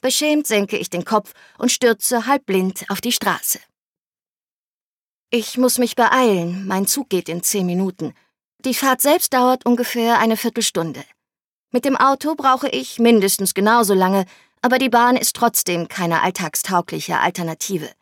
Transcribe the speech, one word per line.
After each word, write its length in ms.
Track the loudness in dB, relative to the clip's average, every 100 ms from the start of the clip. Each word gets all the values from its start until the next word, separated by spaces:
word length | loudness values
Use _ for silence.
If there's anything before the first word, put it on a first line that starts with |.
Beschämt 460 | -2 0 0 0 0
senke 300 | -2 0 -4
ich 120 | -6
den 160 | -8 -2
Kopf 280 | -2 -2 -20 -20 _
und 140 | -4
stürze 540 | 2 2 2 0 -2 0
halbblind 600 | -2 0 0 0 -6 -8
auf 120 | -6
die 100 | -4
Straße. 480 | -2 -2 -4 -4 -8 _ _ _ _ _ _ _ _ _ _ _ _ _ _ _ _ _
Ich 280 | -4 -2 0
muss 200 | 0 2
mich 180 | -2 2
beeilen, 720 | 2 4 4 2 0 -6 -4
mein 200 | -2 -2
Zug 220 | -4 -2
geht 200 | -4 -2
in 140 | -6
zehn 220 | -4 -2 -2
Minuten. 480 | -2 -4 -4 -10 -10 _ _ _ _
Die 140 | -4
Fahrt 280 | -2 0 2
selbst 320 | 2 2 2
dauert 320 | 2 2 2 0
ungefähr 540 | 0 0 -2 0 2
eine 180 | 2 0
Viertelstunde. 680 | -2 -2 -4 -2 -6 -8 -16 _ _ _ _ _ _
Mit 140 | -2 0
dem 120 | 2
Auto 380 | 4 2 -2 0
brauche 340 | 2 2 0
ich 280 | -6 -8 2
mindestens 540 | 6 6 4 0 -2
genauso 400 | 0 4 4 4
lange, 320 | 4 4 2 -2 -10 _ _
aber 180 | 0 2
die 100 | 2
Bahn 260 | 4 4 2
ist 200 | 0 0
trotzdem 520 | 0 0 -2 -4 -4
keine 340 | -4 -2 0
alltagstaugliche 1000 | -2 -4 -6 -6 -2 -2 -2 -8 -6 -2
Alternative. 680 | -2 -2 -8 -8 -6 -6 -8 _